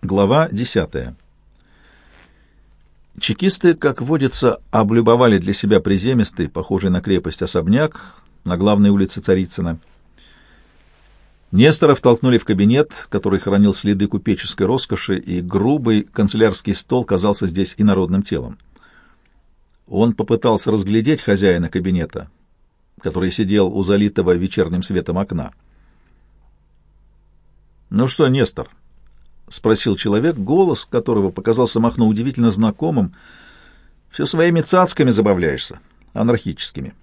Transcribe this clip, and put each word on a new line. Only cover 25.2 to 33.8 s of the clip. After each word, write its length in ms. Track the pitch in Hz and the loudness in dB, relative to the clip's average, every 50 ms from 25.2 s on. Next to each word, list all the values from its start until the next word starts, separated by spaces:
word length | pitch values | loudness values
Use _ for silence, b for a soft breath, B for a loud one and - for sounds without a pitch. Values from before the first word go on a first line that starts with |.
| 101 - - 85 71 - - _ _ _ _ _ _ _ _ _ _ _ _ _ _ _ _ _ _ _ _ _ _ _ _ _ _ _ _ _ _ _ _ _ _ _ _ _ _ _ _ _ _ _ _ _ _ _ | -4 -4 -6 -8 -8 -10 -14 _ _ _ _ _ _ _ _ _ _ _ _ _ _ _ _ _ _ _ _ _ _ _ _ _ _ _ _ _ _ _ _ _ _ _ _ _ _ _ _ _ _ _ _ _ _ _
"Ну 160 | - 101 123 127 | -2 -2 -2 -2
что, 200 | - - 156 131 | 0 0 2 2
Нестор?" 440 | 127 139 120 - - - - - - _ _ - _ - - - - - - - - - - - | 4 2 0 -2 -2 -8 -14 -14 -16 _ _ -20 _ -20 -20 -20 -20 -20 -20 -20 -20 -20 -20 -20
спросил 440 | - - - 110 110 104 - 117 101 | -20 -6 0 0 0 0 0 -2 -2
человек, 420 | 92 - 110 101 107 120 160 170 131 | -2 -2 -2 0 0 0 0 -2 -2
голос 480 | 98 98 139 180 196 180 147 - - | -4 -2 2 2 2 2 0 -4 -6
которого 440 | _ - 123 110 - 139 107 98 95 | _ -4 -4 0 0 0 0 0 0
показался 500 | - - 95 - 113 113 123 117 - 113 | -2 -4 -2 -2 0 2 0 0 0 0
Махно 280 | 113 117 117 - 117 110 | 0 0 0 2 2 2
удивительно 440 | 110 104 117 139 131 - 120 117 | 2 0 -2 -4 -2 0 0 0
знакомым. 640 | 101 98 110 113 - _ 156 165 160 127 98 87 b b b b b b b b b b b b b b | 2 2 0 0 0 _ -4 -2 0 0 -2 -2 b b b b b b b b b b b b b b